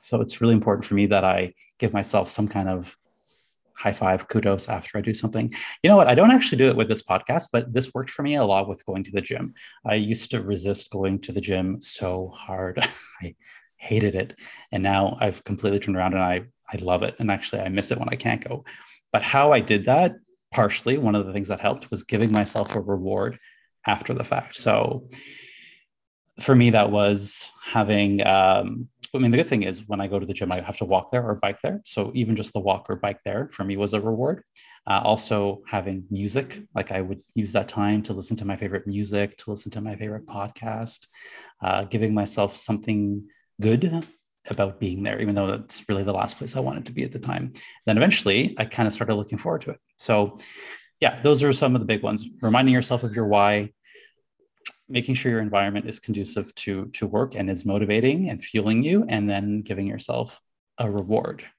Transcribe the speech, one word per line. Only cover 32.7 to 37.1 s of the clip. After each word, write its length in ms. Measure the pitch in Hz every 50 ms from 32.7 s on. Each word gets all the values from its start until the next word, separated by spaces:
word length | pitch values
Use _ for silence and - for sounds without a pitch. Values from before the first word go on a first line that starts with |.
| 95 95 - -
or 60 | 104
bike 240 | 87 - 101 101 - _
there 240 | 104 98 107 - -
for 120 | - - 98
me 140 | 98 98
was 160 | 98 101 104 107
a 80 | 104
reward. 420 | 104 113 113 110 127 143 180 - _ _ _ - - _ - _ _
Uh, 140 | - 98 98 -
also 580 | 110 110 110 - - 110 104 101 101 98 101 -
having 380 | - - 101 90 98 95 95 92 90
music, 500 | 104 98 101 101 110 135 135 131 - 208 208 _ _
like 180 | - 95 -
I 100 | 95 95
would 200 | 95 92